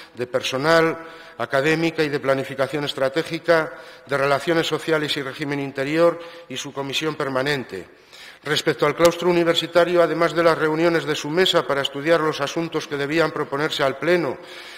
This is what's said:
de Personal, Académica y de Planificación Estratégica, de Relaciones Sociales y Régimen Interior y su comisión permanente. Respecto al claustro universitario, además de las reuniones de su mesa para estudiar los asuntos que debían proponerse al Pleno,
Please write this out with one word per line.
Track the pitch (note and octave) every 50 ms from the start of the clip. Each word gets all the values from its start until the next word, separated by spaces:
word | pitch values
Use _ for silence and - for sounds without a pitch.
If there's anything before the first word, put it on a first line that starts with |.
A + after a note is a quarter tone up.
| - - _
de | A2+ B2
Personal, | B2 - B2 - - C3 C3 C#3+ D#3+ E3 E3 D#3+ E3 C#3 A#2 - - - - - - - -
Académica | A#2 - - C#3 C3+ D#3 D#3+ E3 E3 E3 D#3+ D#3+ D#3
y | D3
de | C#3 C#3
Planificación | A#2+ C3+ C3+ C3+ C3 - C#3 C3 C3+ B2+ D3+ D3 D3
Estratégica, | C3+ - C3+ C3+ C3+ C3 E3 D#3 D#3+ E3 E3 - E3+ E3+ D#3+ D#3 - - - - - - - -
de | - C#3 C3+
Relaciones | C3+ C#3+ C#3+ C3 - E3+ E3 E3 D#3+
Sociales | - D#3 C#3+ - D#3+ D#3+ D#3 D3+ C#3 -
y | D3 C3+
Régimen | C3+ B2 - D#3 C#3+ C#3+ C#3+
Interior | C#3 C3+ C3+ C3+ C3+ C#3+ D#3 E3 E3+ E3+ D#3+ E3+ - - - - - -
y | C3
su | B2+ - C#3+ B2+
comisión | C#3 C#3 C#3 B2+ - D#3 D#3+ D3+
permanente. | D3+ D3 C#3 C3+ B2+ C3 D3 D3 C3+ A#2 - G2 F#2 E2 - - _ _ _ - - - - - - -
Respecto | C#3 D3+ C#3+ - E3 C#3+ - D#3+
al | D3 C#3
claustro | D#3+ E3+ E3+ E3+ - F3 F3+
universitario, | F3 E3+ E3+ E3+ D#3+ - E3 D#3+ - F3 F3 F3 F3+ E3+ E3+
además | D#3 D#3 D#3+ E3+ D#3+ D3+
de | E3+ E3
las | E3+ D#3+
reuniones | C#3+ D3+ D#3 D#3 D#3 E3 F3 E3+ D#3+ C#3+
de | D3 D3+
su | - - D3
mesa | D#3 F3+ F#3+ - F3 E3+ D3
para | - C#3+ C#3 C3+
estudiar | - - C#3+ C#3 E3 E3+ D#3+
los | D#3 D#3 C#3+ -
asuntos | C#3+ C#3 - E3+ E3 D#3+ - D#3 - -
que | D3
debían | C#3 C#3+ C#3 D#3 E3 D#3+ D#3 D#3+
proponerse | D3+ D3 - C#3 C#3 D3+ D#3 - - D3
al | C3+ C3 -
Pleno, | D3 E3 F3+ F3 D#3 C3 G#2 - - - - - - - -